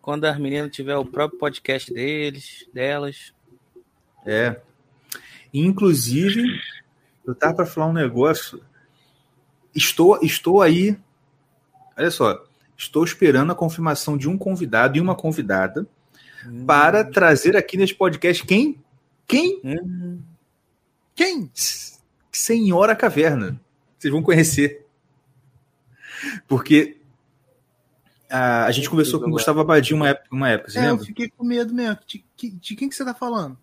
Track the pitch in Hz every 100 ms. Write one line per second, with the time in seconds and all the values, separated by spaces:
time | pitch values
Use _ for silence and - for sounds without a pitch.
0 | - 151 156 147 139 143 147 - 135 143
1 | 127 131 151 - 147 139 - 135 - 117
2 | 135 151 147 139 - - - 127 131 143
3 | 143 143 - _ _ _ _ - _ _
4 | _ _ 107 107 120 113 _ _ _ _
5 | _ - - - _ 139 175 190 202 139
6 | 117 135 196 220 247 - - - _ _
7 | _ _ - 123 151 165 165 - 160 165
8 | 135 117 147 160 - - _ _ _ _
9 | _ _ _ _ _ _ _ 156 - -
10 | 170 208 160 - - 196 175 170 196 202
11 | _ _ _ _ _ _ _ _ _ -
12 | 165 - 113 - _ _ _ _ - 147
13 | 165 - 165 127 151 175 165 165 165 190
14 | - 147 135 190 190 180 147 113 131 143
15 | 180 180 160 156 107 95 92 151 208 _
16 | _ _ _ - 120 120 127 147 151 202
17 | 214 202 175 143 165 196 - 190 190 -
18 | 190 147 175 175 - 190 294 - _ _
19 | _ _ - 262 359 381 131 160 180 180
20 | 175 175 - 165 _ _ _ _ _ _
21 | _ - 359 330 147 - - - - _
22 | _ _ _ - - 233 208 175 208 330
23 | 220 139 160 139 95 127 _ _ _ _
24 | 147 151 156 165 160 - 143 - _ _
25 | _ _ _ _ _ _ _ _ _ _
26 | - - 285 220 _ 131 - 151 151 -
27 | _ _ _ _ _ _ _ _ _ _
28 | _ _ _ 127 127 120 113 127 - 160
29 | 139 160 127 151 - 151 156 156 127 156
30 | 147 139 _ 131 131 110 - 104 247 104
31 | 104 214 233 _ 240 240 233 240 233 208
32 | - 208 _ _ 240 185 - 214 277 -
33 | 254 233 247 226 147 127